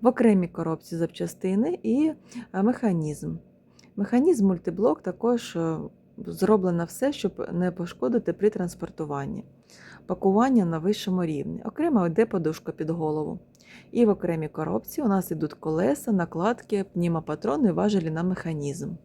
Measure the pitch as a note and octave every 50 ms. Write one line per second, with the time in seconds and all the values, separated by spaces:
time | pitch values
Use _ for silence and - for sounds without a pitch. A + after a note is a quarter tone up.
0 | G#3+ A#3+ B3+ - B3 A#3 G#3 F#3+ F3+ E3+ - - E3 D#3+ D#3+ D#3 - - - E3
1 | E3 D#3+ - - - E3+ - - - F#3 F#3+ G3+ A#3 D4+ F4 F4 - A3 A3+ C4+
2 | D4+ D#4+ D4+ - _ - - A#3+ G#3+ - - F#3 G3 A3 B3 - - A3 F#3 E3+
3 | D#3 D3+ D3 - - D#3 E3 E3 - - _ _ _ _ _ _ - - _ -
4 | G3+ - - B3 C4+ E4+ F4+ A#3+ G3 G3 F#3 E3 - - E3+ F3 G3+ B3 D4+ -
5 | - F#3+ F3 - - A3+ B3 A#3 A#3 - - E3+ E3 E3 D#3+ D#3 D#3 - - _
6 | _ _ _ - - F3 E3+ E3 G3 F#3+ G#3+ G#3+ F#3 F#3 F3 E3+ E3+ E3 - -
7 | - C#4 D4 - - G3 - - - - - E3+ F3+ F3+ F3 - F3 F3 - -
8 | - B3+ A#3 A#3+ - - E3+ - G3 G#3+ G#3 - F3+ F3 - - - E3+ - -
9 | D#3+ D3 D3 C#3 C#3 C#3+ - - - - - _ _ _ - - - - - -
10 | - - F#3 F#3 - F#3+ F#3+ G#3 A#3 C4+ C4+ A#3 G3 E3+ E3 D#3+ D#3 F#3 G#3+ -
11 | - - F#3 F#3 F3+ E3 D#3 C#3+ - - D#3+ - - - - - D4 E4+ D4+ A3
12 | F3+ E3+ D#3+ D#3+ A3+ A#3 - F#3+ E3 D#3 D#3 - - - D#3 - D#3+ D#3 E3 E3+
13 | D#3+ D#3 D3+ D#3 D3+ D#3+ - - - _ _ _ _ - - - - - - -
14 | A#3+ G#3+ G3 F#3+ - F3 E3+ D#3+ D#3 D3+ - - D#3 D#3+ F3 A3+ A3 - - -
15 | D4+ A3 G3 F#3+ F3+ - F3 D#3 D#3 D3+ - - - D#3+ D#3 D#3+ F3+ A#3 C#4+ -
16 | - - G#3+ F#3+ E3+ E3+ - D#3+ F3 G#3+ A#3+ A#3+ - _ - G3+ F#3+ G3 _ F3+
17 | F3 F3 E3+ E3 D#3 - D3+ D3+ - G#3+ C4+ D#4 C#4+ G#3 E3 D#3 F#3 G#3 G#3 G3
18 | E3 D#3+ D#3 D#3+ E3+ F#3 F#3 - - E3+ D#3+ D3+ C#3+ C#3+ C#3 E3+ G#3 - E3+ E3+
19 | -